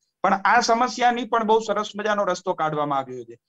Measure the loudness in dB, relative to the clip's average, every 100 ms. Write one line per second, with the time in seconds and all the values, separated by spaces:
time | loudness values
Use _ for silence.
0 | _ _ 0 2 2 2 4 2 0 2
1 | 0 0 0 0 2 2 2 -2 -4 -4
2 | -2 0 -2 -2 -4 -2 -2 -2 -2 -2
3 | -4 -10 -14 -20